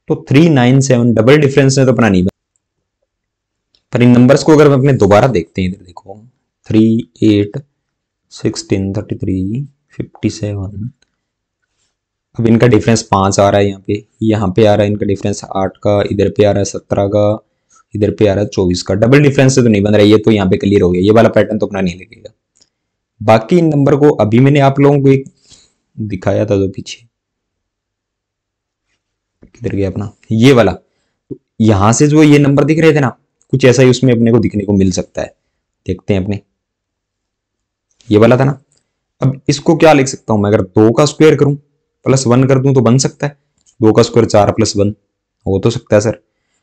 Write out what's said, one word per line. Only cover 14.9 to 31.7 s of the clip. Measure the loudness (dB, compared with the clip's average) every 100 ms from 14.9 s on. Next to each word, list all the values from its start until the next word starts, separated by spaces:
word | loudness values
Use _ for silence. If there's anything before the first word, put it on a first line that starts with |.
इनका | -4 -6
difference | -4 -6 -8 -10
आठ | -8 -8 -6
का, | -4 -2
इधर | -2 -2 -2
पे | 0
आ | 0
रहा | 0
है | -6
सत्रह | -10 -8 -4 -2
का, | -2 -2 -4 _ _ _ _ _
इधर | -4 -4
पे | 0 0
आ |
रहा | 0
है | -4
चौबीस | -2 -2 -4
का। | -6 -2
Double | 2 2
difference | 2 2 0
से | 2
तो | 0
नहीं | 0
बन | 2
रहा | 2
है, | 4
ये | 4
तो | 2
यहाँ | 0 0
पे | -2
clear | 0 0
हो | 0
गया, | 0
ये | 2
वाला | 2 2
pattern | 0 -2 -4
तो | -6
अपना | -6
नहीं | -8
लगेगा। | -8 -18 -20 -20 _ _ _ _ _ _ _ _ -4
बाकी | 0 2 2 0
इन | 0
number | 0 0 2
को | 2 0
अभी | 0 2
मैंने | 2 2
आप | 0 2
लोगों | 2 2
को | 2
एक | 0 -4 _ _ -20 _ _ _ -14
दिखाया | -10 -8 -4 -4 -2
था | -2
जो | -4
पीछे, | -8 -16 -20 _ _ _ _ _ _ _ _ _ _ _ _ _ _ _ _ _ _ _ _ _ _ _ _
किधर | -20 _ -8
गया | -6 -6
अपना, | -6 -12 -14 -6
ये | 0 2
वाला, | 4 0
तो | -4 _ _ _ _ -20 -20 _ -2
यहाँ | 0